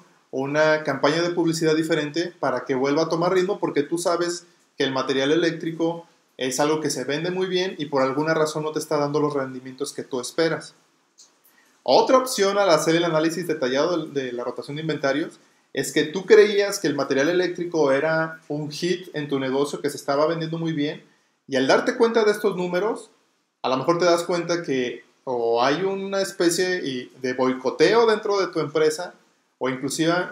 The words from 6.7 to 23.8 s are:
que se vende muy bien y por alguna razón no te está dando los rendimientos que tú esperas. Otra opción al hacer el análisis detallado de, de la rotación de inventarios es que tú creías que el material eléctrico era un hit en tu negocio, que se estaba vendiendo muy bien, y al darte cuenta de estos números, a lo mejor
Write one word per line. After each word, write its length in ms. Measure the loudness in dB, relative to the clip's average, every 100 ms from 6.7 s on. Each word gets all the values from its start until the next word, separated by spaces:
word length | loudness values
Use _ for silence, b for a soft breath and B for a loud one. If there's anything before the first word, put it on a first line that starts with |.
| 0
que 100 | -2
se 120 | -4
vende 300 | -4 -4 -4
muy 140 | -2 -2
bien 260 | 0 -2 -4
y 80 | -4
por 160 | 0
alguna 300 | 0 0 0
razón 300 | 0 0 -2
no 80 | -4
te 80 | -6
está 180 | -2 -2
dando 220 | 0 0
los 160 | 0
rendimientos 580 | -2 -4 -8 -14 -10 -8
que 120 | -8
tú 160 | -8 -8
esperas. 540 | -6 0 0 0 -8 -20 _ _ _ _ -20 _ b b b b
Otra 360 | 4 6 6 4
opción 400 | 2 0 2 2
al 100 | 4
hacer 260 | 4 4
el 100 | 2
análisis 440 | 2 2 0 -2 -4
detallado 580 | -2 0 0 0 -2 -4
de, 200 | -6 -6
de 60 |
la 120 | -6
rotación 320 | -8 -8 -10 -8
de 60 |
inventarios 580 | -6 -4 -2 -2 -4 -10 b b b
es 180 | -6 -2
que 140 | -2
tú 220 | -2 -4 6
creías 520 | 8 8 4 0 -2
que 80 | -2
el 80 |
material 360 | -2 0 2 2
eléctrico 600 | 2 0 -4 -4 0 2
era 480 | 2 2 0 -2 -6 -8
un 220 | -8 -6
hit 380 | -4 -2 -2 -4
en 120 | -8 -4
tu 120 | -2
negocio, 400 | 0 0 -2 -2
que 80 | -6
se 80 | -6
estaba 300 | -2 2 2
vendiendo 320 | 0 -4 -4
muy 160 | -4
bien, 280 | -2 -4 -6 b b b b -4
y 100 | 0
al 100 | 4
darte 300 | 4 2 2
cuenta 280 | 2 4
de 60 | 2
estos 260 | 2 -2 -2
números, 540 | -2 -2 -2 -4 -10 _ _ _ _ _
a 80 | -2
lo 80 |
mejor 200 | 0